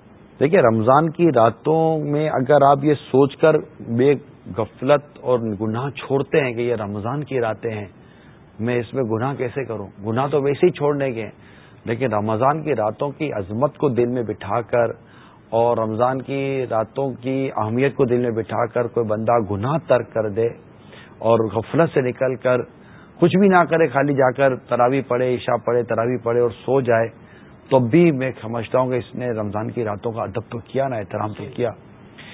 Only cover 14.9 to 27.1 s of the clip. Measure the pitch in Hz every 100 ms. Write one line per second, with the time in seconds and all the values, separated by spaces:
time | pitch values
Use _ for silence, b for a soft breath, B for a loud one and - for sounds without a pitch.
14.9 | - B B B B _ 113 117 117 110
15.9 | 110 123 131 123 139 135 135 120 113 110
16.9 | - 139 113 123 135 135 107 107 120 139
17.9 | 110 123 123 120 110 104 110 117 120 120
18.9 | 120 110 107 110 117 98 101 123 156 -
19.9 | 123 110 113 107 101 117 - - B B
20.9 | B B - 113 113 110 107 107 143 165
21.9 | 151 123 120 131 127 127 123 - - B
22.9 | B B - 170 180 202 180 147 160 160
23.9 | 135 143 135 131 127 135 123 - 123 123
24.9 | 139 117 123 127 120 - 120 - 120 113
25.9 | 113 120 123 117 120 120 107 - 135 120
26.9 | 113 117